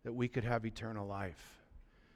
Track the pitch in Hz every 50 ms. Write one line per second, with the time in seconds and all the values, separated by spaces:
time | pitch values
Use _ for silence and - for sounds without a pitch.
0 | - 120 117 123 123 120 - 127 110 120 120 117 110 113 - - 113 113 110 107
1 | 101 101 98 98 98 92 82 - - - - - - _ - - - - _ -
2 | - - -